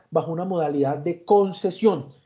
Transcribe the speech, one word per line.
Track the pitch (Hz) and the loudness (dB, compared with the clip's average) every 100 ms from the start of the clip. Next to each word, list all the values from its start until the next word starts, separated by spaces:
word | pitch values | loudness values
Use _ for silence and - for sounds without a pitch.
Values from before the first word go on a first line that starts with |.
| - | -4
bajo | 165 143 | -2 -2
una | 165 185 | -6 -4
modalidad | 180 151 139 139 147 | -2 -2 0 0 -2
de | 156 170 | -4 -4
concesión, | - 208 196 180 185 175 214 175 135 - | 2 4 4 -2 -6 0 0 0 -6 -18